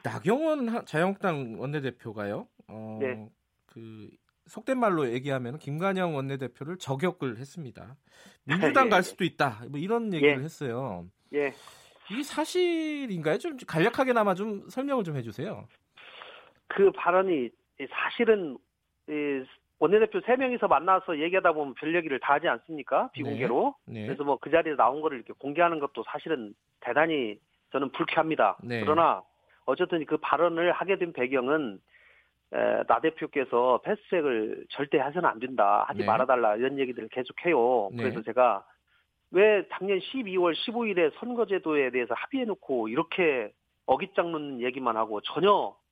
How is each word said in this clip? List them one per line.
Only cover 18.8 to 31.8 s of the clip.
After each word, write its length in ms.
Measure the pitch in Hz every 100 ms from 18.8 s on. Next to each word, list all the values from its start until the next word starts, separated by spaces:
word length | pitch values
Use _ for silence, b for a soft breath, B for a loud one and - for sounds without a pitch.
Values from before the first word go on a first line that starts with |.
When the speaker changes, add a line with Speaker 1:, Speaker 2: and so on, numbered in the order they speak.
| _ _ -
Speaker 2:
이 340 | 151 147 139 135 - _ -
원내대표 420 | 151 208 214 190
세 140 | - 254
명이서 320 | 254 240 196
만나서 520 | 143 180 185 180 151
얘기하다 320 | 170 185 185
보면 220 | 156 139 113
별 200 | 156 170
얘기를 240 | 160 127
다 140 | -
하지 140 | 143 156
않습니까? 640 | 120 - 156 - 147 247
비공개로. 640 | - 117 113 120 135 240 - -
Speaker 1:
네. 160 | 113
네. 40 | 107
Speaker 2:
그래서 160 | 139
뭐 140 | 143 131
그 120 | 143
자리에 260 | 160 165 131
나온 260 | 113 143
거를 160 | 156 127
이렇게 160 | 110 -
공개하는 420 | 139 147 175 160
것도 240 | 143 - -
사실은 460 | 147 160 151 104 - _ _
대단히 560 | 123 127 165 151 113 104 _ _ _
저는 200 | 135 135
불쾌합니다. 640 | - - 165 156 151 107 -
Speaker 1:
네. 180 | 117 117
Speaker 2:
그러나 400 | 107 156 156 98 - _ _ b -
어쨌든 400 | 135 180 170 143
그 120 | 156
발언을 540 | - 139 170 165 175
하게 260 | 156 175 185
된 140 | 175
배경은, 640 | 135 127 135 123 156 127 95